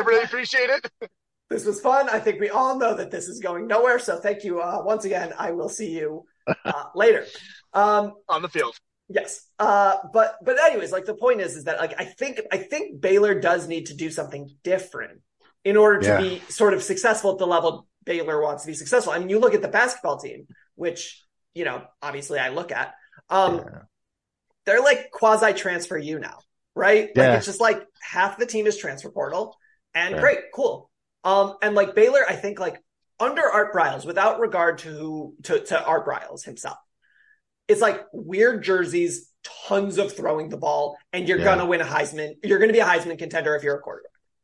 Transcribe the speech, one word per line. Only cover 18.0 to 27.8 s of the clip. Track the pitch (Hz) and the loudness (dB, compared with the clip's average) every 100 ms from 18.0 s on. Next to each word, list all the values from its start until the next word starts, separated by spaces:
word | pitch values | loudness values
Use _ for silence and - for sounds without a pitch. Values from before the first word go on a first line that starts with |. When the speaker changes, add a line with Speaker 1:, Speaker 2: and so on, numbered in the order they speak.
Speaker 2:
Baylor | - 170 156 151 | -6 -4 -2 -2
wants | 151 143 | -2 -4
to | 156 | -10
be | |
successful. | 143 147 240 175 | -12 -2 0 0
I | 160 | -2
mean, | 180 | 0
you | 208 | 2
look | 240 | 4
at | 208 | 4
the | 196 | 0
basketball | 214 254 - 165 135 | 0 0 -2 -6 -6
team, | 135 120 139 _ _ - | -8 -16 -20 _ _ -8
which, | 170 170 - - _ _ _ | -8 -8 -12 -18 _ _ _
you | 165 | -8
know, | 156 127 - _ | -6 -6 -12 _
obviously | 143 139 139 147 | -10 -10 -6 -4
I | 131 | -4
look | 147 175 | -6 -6
at, | - - - _ _ - | -6 -8 -10 _ _ -2
um, | 190 185 170 | 2 2 0
Speaker 3:
Yeah. | - - - _ _ _ _ _ _ _ - | -8 -18 -20 _ _ _ _ _ _ _ 2
Speaker 2:
they're, | 226 | 4
like, | 277 254 - | 4 2 -2
quasi | - 226 214 220 | 0 4 4 4
transfer | 190 190 175 175 165 | 2 -4 -6 -6 -8
U | 147 156 | -6 -8
now, | 98 - _ _ _ - | -10 -16 _ _ _ 0
right? | 190 214 214 | 4 4 4
Like, | 131 | 4
Speaker 3:
Yeah. | 131 113 | 6 6
Speaker 2:
it's | 196 | 0
just, | 190 | 0
like, | 226 202 | 2 2